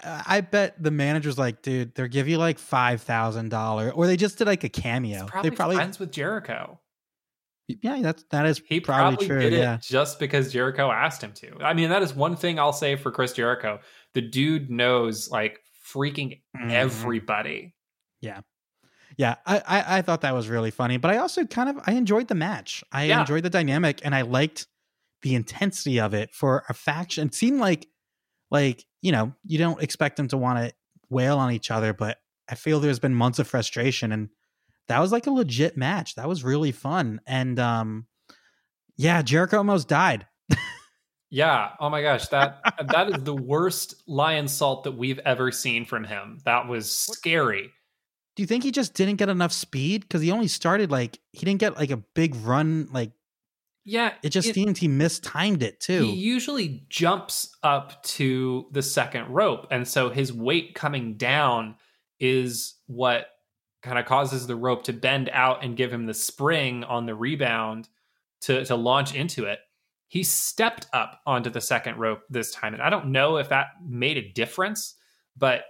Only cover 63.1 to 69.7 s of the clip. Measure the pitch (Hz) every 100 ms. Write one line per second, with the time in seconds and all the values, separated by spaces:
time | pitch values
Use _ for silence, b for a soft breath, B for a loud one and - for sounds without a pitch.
63.1 | 117 - _ _ _ _ _ 127 123 120
64.1 | 131 135 131 123 117 127 123 - 117 131
65.1 | 135 131 135 127 127 127 117 127 120 113
66.1 | 107 - - 143 165 131 123 120 120 117
67.1 | 107 123 151 127 113 110 110 113 _ _
68.1 | _ _ _ - 135 131 120 117 135 139
69.1 | 139 165 131 104 - _